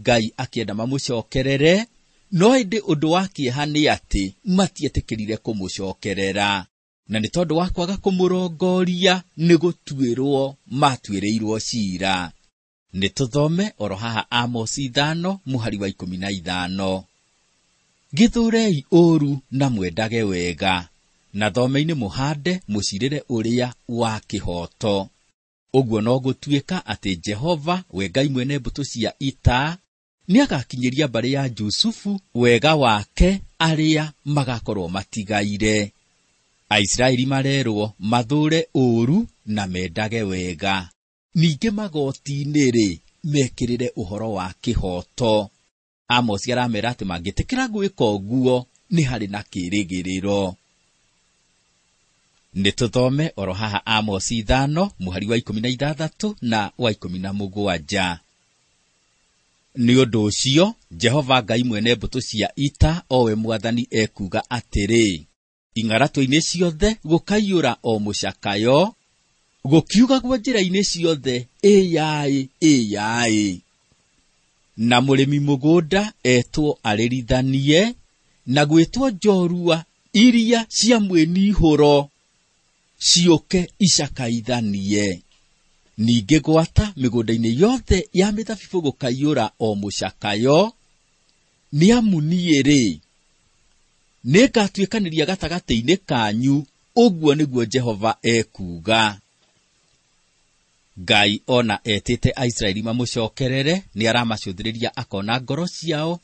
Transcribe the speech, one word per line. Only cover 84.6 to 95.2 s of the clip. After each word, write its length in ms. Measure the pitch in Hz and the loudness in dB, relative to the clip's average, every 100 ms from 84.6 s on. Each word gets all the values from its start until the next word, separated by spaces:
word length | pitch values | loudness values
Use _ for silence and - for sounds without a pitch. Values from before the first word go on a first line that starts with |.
| 107 101 98 101 101 87 _ _ _ _ _ _ _ - | -2 -2 0 0 0 -4 _ _ _ _ _ _ _ -2
Ningĩ 400 | 113 120 98 156 | 2 2 4 2
gwata 440 | - 160 165 - 214 151 | 4 2 2 0 -2 0
mĩgũnda-inĩ 540 | 127 120 110 117 113 123 | -2 0 0 0 0 2
yothe 380 | 208 254 - 196 - | 2 0 0 -2 0
ya 140 | 180 202 | 0 0
mĩthabibũ 460 | 214 226 214 - 185 | -2 -6 -10 -6 -4
gũkaiyũra 640 | 143 - 131 131 147 139 107 - | -4 -2 -4 -2 0 0 -2 -2
o 160 | 110 | -2
mũcakayo, 880 | 101 101 - 95 - 104 104 127 156 214 - _ _ _ _ _ _ _ _ - | -2 -4 -6 -8 -6 -4 0 4 4 2 -4 _ _ _ _ _ _ _ _ -4
nĩ 160 | 147 185 247 | 4 6 6
amu 200 | 220 170 | 4 0
niĩ-rĩ, 800 | 151 180 175 139 135 143 107 78 _ _ _ _ _ _ _ _ _ _ _ _ | 0 0 2 2 4 4 2 -2 _ _ _ _ _ _ _ _ _ _ _ _
nĩngatuĩkanĩria 1000 | 120 175 262 226 202 - 190 226 180 156 | 2 6 6 4 0 -2 -2 -2 -2 -2